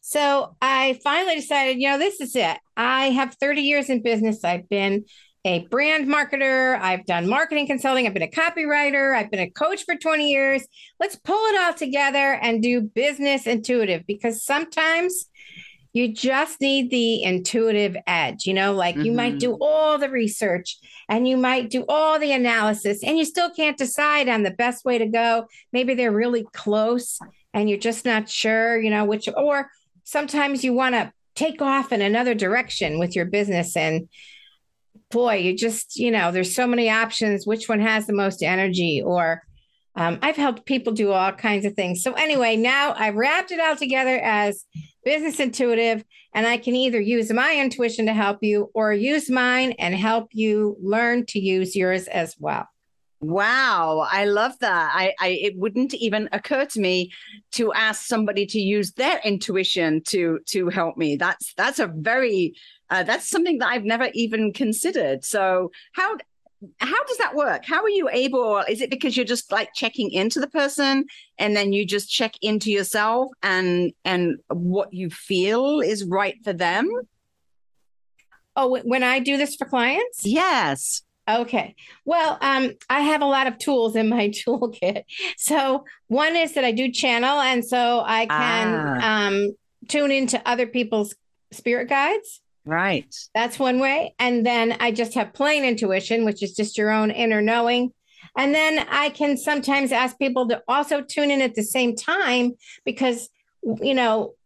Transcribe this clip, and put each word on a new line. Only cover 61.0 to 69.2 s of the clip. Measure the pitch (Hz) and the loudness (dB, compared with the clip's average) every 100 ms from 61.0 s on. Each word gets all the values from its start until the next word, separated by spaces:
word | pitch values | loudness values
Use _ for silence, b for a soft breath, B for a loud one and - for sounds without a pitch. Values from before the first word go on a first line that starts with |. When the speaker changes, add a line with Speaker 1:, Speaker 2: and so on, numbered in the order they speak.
| 156 143 | -2 0
Speaker 2:
That's, | 175 - - - | -2 -4 -10 -2
that's | 220 277 | -2 0
a | 214 | -4
very, | 156 156 247 254 196 170 B B B _ | -4 -2 0 0 0 -2 B B B _
uh, | 185 | -2
that's | 185 262 - | 0 -2 -2
something | - 349 294 | 0 0 0
that | 254 | 0
I've | 247 208 | -2 -2
never | 226 254 | 0 -2
even | - 233 220 214 | -2 -2 0 -2
considered. | 185 240 220 339 320 156 135 | 0 -2 0 -2 0 0 -2
So | - 214 190 185 180 B B | -2 0 2 2 0 B B
how, | - 381 440 - _ _ _ 202 _ | -4 -2 -2 -12 _ _ _ -20 _
how | 247 415 571 | -2 0 -2
does | 480 | -2
that | - 277 | -2 0
work? | 285 156 - | 0 0 0
How | 320 | 0
are | 427 | 2
you | 403 311 | 0 0
able, | 247 262 254 233 208 | 0 0 0 2 0
is | - 214 | 0 -2
it | 254 | -4
because | - 262 | -2 -2
you're | 247 | -2